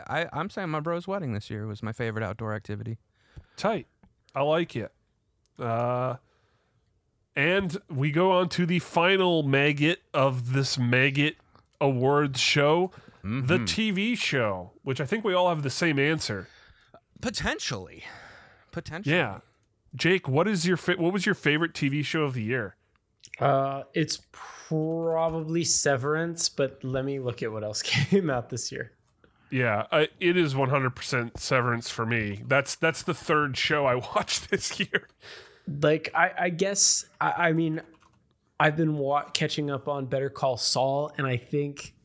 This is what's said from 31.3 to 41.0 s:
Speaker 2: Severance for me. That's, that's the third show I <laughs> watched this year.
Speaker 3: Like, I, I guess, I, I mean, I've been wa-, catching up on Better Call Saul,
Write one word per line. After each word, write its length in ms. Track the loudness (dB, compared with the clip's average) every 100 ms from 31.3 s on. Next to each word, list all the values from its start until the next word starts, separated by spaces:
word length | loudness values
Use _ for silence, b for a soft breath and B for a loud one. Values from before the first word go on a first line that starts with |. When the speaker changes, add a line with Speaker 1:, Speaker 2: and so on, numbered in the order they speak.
| -6
Speaker 2:
Severance 500 | 0 2 2 0 -4
for 140 | -4
me. 380 | -2 0 -2 -6 2
That's, 280 | 2 2
that's 280 | 0 0 0
the 100 | -4
third 420 | -6 0 2 2 -2
show 300 | 0 2 2
I 80 |
<laughs> 200 | 2 0 -4
watched 340 | 0 -4 -2
this 300 | -4 -4 -6
year. 260 | -4 -4 -6 _ B B B B -10 0
Speaker 3:
Like, 300 | 2 2 0
I, 180 | 2 2 2
I 120 | -2
guess, 560 | 0 -2 2 2 2 -2 -2
I, 120 | -2 2 2
I 20 |
mean, 300 | 2 0 -2 -8 _ _ _ _ _ _ 2
I've 180 | 2 4
been 200 | 0 0
wa-, 320 | 0 0 -2
catching 380 | -4 -2 -2 -2
up 160 | -4 -4
on 200 | -4 -2
Better 220 | -2 -2
Call 260 | -2 -2 0
Saul, 560 | 0 2 2 0